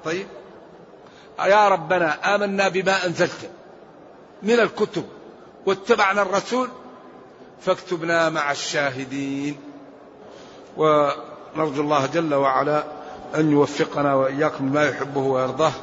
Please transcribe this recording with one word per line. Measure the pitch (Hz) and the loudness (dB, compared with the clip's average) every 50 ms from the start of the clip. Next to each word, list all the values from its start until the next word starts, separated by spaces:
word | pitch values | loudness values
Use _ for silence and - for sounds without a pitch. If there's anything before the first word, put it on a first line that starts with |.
| - | -6
طيب، | 156 170 190 196 - - - - - - - - - - - - - - - - - - - - - - - | -4 -6 -6 -6 -10 -16 -18 -20 -20 -20 -20 -20 -20 -20 -20 -20 -20 -20 -20 -20 -20 -20 -20 -20 -18 -8 -2
يا | 160 180 202 214 208 | 2 4 6 6 6
ربنا | 202 190 175 156 156 185 180 170 156 147 - - 185 202 | 6 4 2 2 0 0 2 2 0 -2 -2 0 0 0
آمنا | 202 208 196 196 196 196 | 0 0 0 0 0 0
بما | 190 170 190 180 190 190 190 180 | 2 0 0 0 2 0 2 0
أنزلت | 180 160 135 180 156 - - - - - - - - - - - - - - - - - - - - - - - | -2 0 0 0 0 -2 -10 -14 -16 -16 -18 -20 -20 -20 -20 -20 -20 -20 -20 -20 -20 -20 -20 -20 -20 -20 -6 0
من | 208 233 240 | 2 4 4
الكتب | 214 170 - - 208 - - 175 120 - - - - - - - - - - - - | 2 0 0 -2 -4 -2 -2 -8 -8 -8 -16 -20 -20 -20 -20 -20 -20 -20 -20 -4 -2
واتبعنا | 190 196 190 - - 233 214 208 190 196 202 | -2 -2 -2 2 0 2 4 4 2 2 0
الرسول | 202 185 202 190 175 - 233 254 254 240 - - - - - - - - - - - - - - - - - - | 0 0 0 -2 -2 0 -2 -2 -2 -2 -6 -16 -20 -20 -20 -20 -20 -20 -20 -20 -20 -20 -20 -20 -20 -20 -20 -6
فاكتبنا | - 185 180 175 - - 185 165 160 170 170 165 165 160 | -2 -2 -2 -2 -2 -6 -6 -4 0 0 2 2 2 2
مع | 156 156 147 143 | 0 0 -2 -2
الشاهدين. | 143 139 - - - 151 143 139 127 131 135 127 135 139 139 139 139 139 143 147 151 - - - - - - - - - - - - - - - - - - - - - - - - | -2 -4 -4 -4 -2 0 0 0 -2 -4 -8 -6 -6 -6 -4 -4 -4 -4 -4 -6 -6 -8 -16 -20 -20 -20 -20 -20 -20 -20 -20 -20 -20 -20 -20 -20 -20 -20 -20 -20 -20 -20 -20 -14 -4
ونرجو | - 156 156 151 151 147 143 - - - - - - - - - 156 156 151 135 143 | 0 2 4 4 4 2 2 0 -4 -10 -16 -18 -20 -20 -12 -6 -4 -4 -2 -2 -2
الله | 151 147 151 143 135 | 0 0 0 0 0
جل | 135 139 170 170 156 143 | 0 -2 -2 0 2 2
وعلا | 139 139 135 131 131 139 147 151 151 147 - - - - - - - - - - | 2 2 2 2 2 2 2 0 0 -2 -4 -12 -14 -14 -16 -16 -16 -14 -6 0
أن | 151 160 156 | 2 2 4
يوفقنا | 147 143 143 - - - 160 151 - 147 143 143 139 | 6 4 4 2 2 -2 -2 -2 0 0 0 2 2
وإياكم | 135 135 135 139 143 156 151 - - 135 135 | 2 2 0 0 0 0 0 0 -2 -4 0
لما | 139 147 151 143 | 2 2 2 2
يحبه | 127 - 135 139 139 139 | 0 -4 -8 -4 -2 -2
ويرضاه | 135 135 131 127 127 127 123 131 160 156 135 - | 0 2 2 0 0 -2 0 2 2 0 0 -2